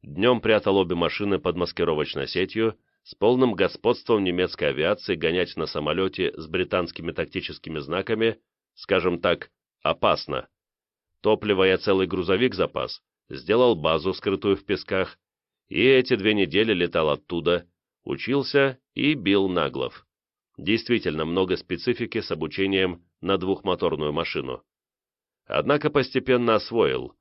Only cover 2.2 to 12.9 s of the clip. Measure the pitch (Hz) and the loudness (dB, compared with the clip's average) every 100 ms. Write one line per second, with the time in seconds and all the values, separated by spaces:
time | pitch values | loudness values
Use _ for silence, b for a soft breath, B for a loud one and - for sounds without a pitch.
2.2 | 67 90 95 110 113 107 _ _ - - | -4 -4 -2 0 -2 -4 _ _ -20 0
3.2 | 104 127 127 95 90 - - - - 110 | 2 4 2 2 0 2 -2 -2 0 0
4.2 | 95 87 92 - 76 67 82 104 - 85 | 2 0 -2 0 -2 0 0 0 -2 -2
5.2 | 80 87 87 - 78 80 73 82 95 95 | 0 0 -2 -4 -6 -4 -2 0 -2 -2
6.2 | 87 - 80 90 87 92 85 - 82 82 | -4 -4 -6 -4 -2 -2 -2 -6 -8 -6
7.2 | 82 95 - 76 - 80 69 180 190 110 | -6 -6 -10 -14 -10 -8 -4 -4 -2 0
8.2 | 113 110 _ _ _ _ - 95 90 87 | 0 -2 _ _ _ _ 0 2 2 0
9.2 | 90 85 - _ _ _ 76 80 104 76 | 0 -2 -4 _ _ _ -4 0 2 0
10.2 | - 67 - _ _ _ _ _ _ _ | -2 -8 -8 _ _ _ _ _ _ _
11.2 | 107 107 107 95 95 92 - 95 92 92 | 0 2 2 2 4 2 2 2 2 -2
12.2 | 87 95 123 - 85 - 64 | 0 2 0 0 -4 -2 -8